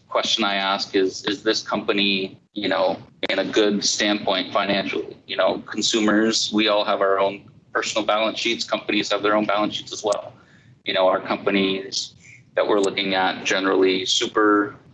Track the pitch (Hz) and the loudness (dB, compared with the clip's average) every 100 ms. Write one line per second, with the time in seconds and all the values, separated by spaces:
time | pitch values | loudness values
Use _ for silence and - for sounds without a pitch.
0 | - 120 110 - 104 98 98 101 - 101 | -4 -2 0 0 0 0 0 -2 0 0
1 | 95 - 107 98 110 107 - 104 104 101 | 0 -2 -6 -4 -2 -2 -2 -4 -2 0
2 | 101 98 95 - _ 147 95 - 92 - | 0 0 -4 -10 _ -8 -2 0 0 -2
3 | - _ - 95 98 - 104 101 - - | -10 _ -4 -2 0 2 2 2 0 0
4 | 104 104 - 95 90 107 98 101 92 - | 0 0 0 -2 -2 -2 0 -2 -2 -4
5 | - - - 95 92 90 - 110 101 117 | -8 -12 -8 0 0 0 -6 -4 0 2
6 | 107 104 110 113 - 104 107 104 104 98 | 2 4 2 0 0 2 2 2 2 2
7 | 98 98 98 101 - - _ 117 - 113 | 2 2 2 -2 -12 -20 _ -4 -2 -2
8 | 107 107 110 - 117 113 - 107 - 104 | 0 2 0 -2 -2 -4 -4 -6 -2 -2
9 | 101 104 104 107 104 101 107 - - - | 0 0 2 2 2 0 0 -4 -10 -6
10 | 107 - - - _ - - - - 95 | -2 -2 -4 -16 _ -20 -20 -14 -4 2
11 | 92 95 - 107 107 98 95 95 - - | 2 2 0 -4 0 2 2 -2 -6 -8
12 | - - - - _ - 78 107 98 92 | -8 -12 -20 -20 _ -2 2 2 2 0
13 | 98 95 92 - - 101 95 92 95 92 | -2 0 0 -2 -2 0 2 4 4 2
14 | 92 - 110 110 107 104 104 - - | 0 0 0 2 4 4 2 -6 -8